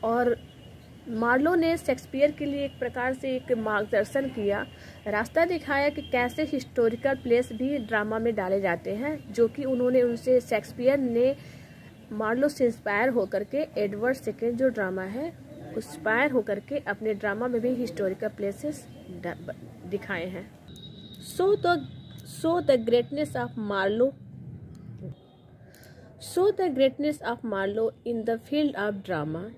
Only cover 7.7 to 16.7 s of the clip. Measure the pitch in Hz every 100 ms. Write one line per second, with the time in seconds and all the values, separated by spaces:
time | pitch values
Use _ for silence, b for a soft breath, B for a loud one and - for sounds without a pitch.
7.7 | 285 214 220 208 220 226 214 185 196 190
8.7 | 170 180 202 277 302 - 208 233 233 269
9.7 | 254 247 254 247 233 254 254 240 220 -
10.7 | - 247 285 254 233 254 277 B B B
11.7 | B B - - 214 214 240 285 294 247
12.7 | 226 - 202 247 240 196 196 - 269 302
13.7 | - 208 208 233 262 - - 233 240 262
14.7 | 247 190 185 190 220 320 - - - -
15.7 | - 220 - 160 220 285 254 208 202 -